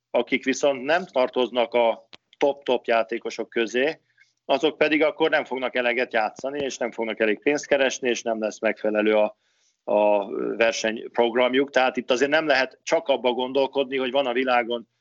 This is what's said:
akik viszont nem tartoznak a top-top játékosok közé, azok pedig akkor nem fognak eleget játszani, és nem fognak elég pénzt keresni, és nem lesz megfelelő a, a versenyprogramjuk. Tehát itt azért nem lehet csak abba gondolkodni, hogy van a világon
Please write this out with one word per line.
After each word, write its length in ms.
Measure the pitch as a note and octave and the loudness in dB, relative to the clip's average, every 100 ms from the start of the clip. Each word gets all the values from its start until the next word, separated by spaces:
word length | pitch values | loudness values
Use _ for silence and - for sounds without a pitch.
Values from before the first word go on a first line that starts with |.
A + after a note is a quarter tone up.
| _ | _
akik 340 | B2 A#2+ B2+ C3+ | -2 0 -2 -2
viszont 380 | B2+ C#3+ C3 | 0 0 0
nem 220 | C3+ E3+ F#3+ | 0 0 0
tartoznak 680 | C3+ B2+ B2+ A#2 B2 A#2 | 0 0 0 0 0 0
a 340 | A#2+ A#2 A2 - - _ - | 2 2 0 -8 -20 _ -2
top-top 480 | C#3+ C#3+ - B2 - | 0 0 -2 -2 2
játékosok 640 | A2+ A2+ A#2 A2+ A2+ G#2+ | 0 0 -4 -6 -8 -6
közé, 500 | A#2 A2 A#2+ C#3+ D#3 _ _ _ _ - | -4 -2 0 0 -2 _ _ _ _ -2
azok 320 | C3+ D#3 - | 0 0 0
pedig 260 | D3+ D3+ | 0 2
akkor 260 | D3+ - D#3+ | 0 0 0
nem 160 | D3+ B2 | 0 -2
fognak 300 | B2+ B2 B2+ | -6 -4 -2
eleget 380 | B2 A#2+ A#2+ | -2 -2 -2
játszani, 460 | A2+ G#2+ - C3 C#3+ | -2 -2 -4 -8 -6
és 140 | C3+ - | -6 -6
nem 140 | A#2 | -6
fognak 280 | - A2+ G#2 | -2 -4 0
elég 200 | A2 G2+ | 0 0
pénzt 280 | C#3+ D3 - | 0 -2 0
keresni, 420 | C#3+ C3 - B2+ | 2 2 0 -2
és 120 | A2+ | -2
nem 200 | A#2 A2 | -2 -4
lesz 180 | G#2+ - | -4 -2
megfelelő 560 | A2 - G#2+ G#2+ G#2+ G#2+ | -4 -2 -2 0 2 2
a, 220 | G#2+ - _ _ _ _ | 2 -2 _ _ _ _
a 460 | - G#2 G#2 G#2 G2 - A#2 G#2+ | -2 2 4 2 0 -6 -4 0
versenyprogramjuk. 1120 | A#2 - A2 A2+ - - A#2+ A#2+ B2 B2+ C3+ | 0 0 -4 -4 -4 -2 0 2 2 2 0
Tehát 280 | B2+ B2+ B2 | 2 2 0
itt 140 | A#2 | -2
azért 200 | B2 C#3 | 0 2
nem 140 | D#3 D#3 | 2 2
lehet 320 | C3 C3 - | 2 0 -6
csak 240 | - E3 - | -2 -2 0
abba 240 | C3 B2 | 0 0
gondolkodni, 640 | A#2+ B2+ C3+ C3 C#3 C3 C3+ | -2 -2 0 0 -2 -2 -2
hogy 140 | C3 | -2
van 140 | C3+ C3 | -2 0
a 80 | |
világon 540 | A#2+ C3 B2 A2+ A#2+ A2 _ | -2 0 0 0 -6 -8 _